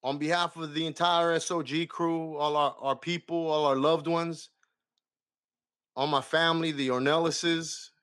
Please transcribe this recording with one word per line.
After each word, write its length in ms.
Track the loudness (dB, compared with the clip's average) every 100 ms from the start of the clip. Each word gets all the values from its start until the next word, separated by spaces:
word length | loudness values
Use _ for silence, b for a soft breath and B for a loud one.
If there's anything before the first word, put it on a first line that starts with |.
On 140 | -4 -4
behalf 400 | 0 0 0 -4
of 160 | -8
the 140 | -4 -4
entire 460 | 0 2 4 4
S 180 | 2 0
O 100 | -4
G 240 | -2 -4 -4
crew, 500 | -2 -2 -2 -4 -4
all 220 | 0 2
our, 180 | 0 0
our 140 | -4 -4
people, 520 | -2 -6 -4 -4 0
all 200 | 2 2
our 80 | 4
loved 320 | 4 2 2
ones, 420 | -2 -2 -6 -12 _ _ _ _ _ _ _ _ _ _ _ _ _ _ -4
all 120 | 0
my 140 | 0
family, 500 | 2 2 4 2 0
the 160 | 0 0
Ornellises 1000 | 2 2 2 2 0 0 -2 -2 -12 -16 _